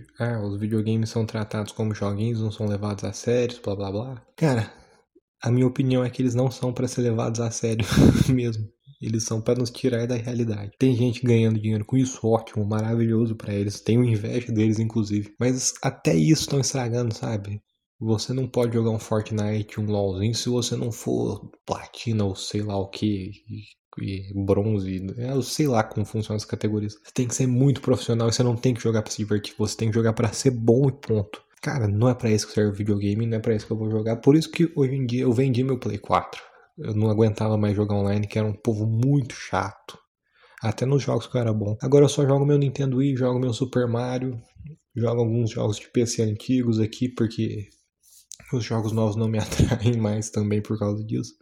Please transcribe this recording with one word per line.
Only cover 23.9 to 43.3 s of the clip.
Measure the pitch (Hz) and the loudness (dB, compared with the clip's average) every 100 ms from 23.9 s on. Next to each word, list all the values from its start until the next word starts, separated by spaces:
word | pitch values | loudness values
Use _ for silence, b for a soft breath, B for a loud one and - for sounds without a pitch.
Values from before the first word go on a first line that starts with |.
| - | -10
e, | 104 98 98 | -8 -8 -6
e | 101 | -2
bronze, | 98 98 110 104 95 92 95 113 | 2 2 2 0 -2 -4 -6 -8
é, | 123 | -4
eu | 135 | -2
sei | - - 147 | -2 0 2
lá | 113 | 2
como | - 110 101 | 0 -2 -4
funcionam | 110 104 107 | -4 -4 -6
as | |
categorias. | - 110 110 107 104 | -6 -4 -2 -2 -4
Você | - - | -8 -8
tem | - 120 | -4 -2
que | |
ser | - 127 | 0 2
muito | 123 139 117 | 4 4 4
profissional | - 127 - 117 117 | 2 0 0 0 2
e | |
você | 113 | 2
não | 123 117 | 2 2
tem | 127 | 0
que | 120 | 0
jogar | 113 107 | 0 0
pra | - | -2
se | - | -4
divertir, | 104 104 - - | -2 -2 -2 -4
você | 104 - | -4 -2
tem | 113 | 0
que | |
jogar | 113 113 | 2 2
pra | 113 113 | 2 0
ser | - 135 | 2 0
bom | 120 117 120 139 | 2 4 6 4
e | |
ponto. | 131 - 110 101 - _ _ | 0 -2 -2 -2 -8 _ _
Cara, | 147 143 104 | -4 0 0
não | 101 127 | 4 4
é | |
pra | 123 117 | 2 2
isso | 107 - | 2 0
que | |
serve | 110 104 | 0 0
o | |
videogame, | 98 104 101 101 104 117 | 0 0 0 0 0 -2
não | 110 | -2
é | |
pra | 117 | 0
isso | 107 - | -2 -2
que | |
eu | 110 | -4
vou | 107 | -2
jogar. | 110 107 117 | -2 -2 2
Por | 139 156 | 6 6
isso | - | 4
que | - 165 147 | 0 0 2
hoje | 131 | 0
em | 139 | 0
dia | 123 123 | -2 0
eu | 127 | 2
vendi | 113 139 120 | 2 2 2
meu | 131 127 | 0 -2
Play | 107 104 | -4 -6
quatro. | - 90 - - - B B - | 0 0 -2 -14 -18 B B -12
Eu | 110 | -4
não | 107 110 | 0 2
aguentava | 107 110 101 110 107 | 4 2 2 0 0
mais | 104 | 2
jogar | 101 101 101 | 0 0 0
online, | 101 104 107 | 0 0 -2
que | 110 | -2
era | 107 | -2
um | |
povo | 101 120 104 107 | -2 -2 0 0
muito | 110 135 143 113 | 0 2 2 0
chato. | - - 107 101 - - - _ _ B B B B | -10 -4 -2 -2 -8 -20 -20 _ _ B B B B
Até | 110 - 127 | -4 -2 2
nos | 139 | 2
jogos | 120 123 - | 2 -2 -2
que | 127 | -2
eu | |
era | 113 | 0
bom. | 107 101 110 | 0 -2 -4
Agora | 131 143 | 4 8
eu | 139 | 8
só | 147 | 4
jogo | 135 139 143 | 2 4 4
meu | 143 | 4
Nintendo | 139 139 135 127 | 2 0 -2 2
Wii, | 139 127 | 2 2
jogo | 127 | 0